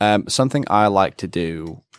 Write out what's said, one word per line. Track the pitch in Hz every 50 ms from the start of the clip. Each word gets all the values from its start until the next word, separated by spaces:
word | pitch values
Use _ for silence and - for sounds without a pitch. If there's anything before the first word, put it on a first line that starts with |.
Um, | 104 104 104 104 - -
something | - - 131 135 - 147 135 -
I | 95 104 107 104
like | 98 95 95 71 - -
to | 95 87
do | - 87 85 82 82 80 80 82 82 - - _ _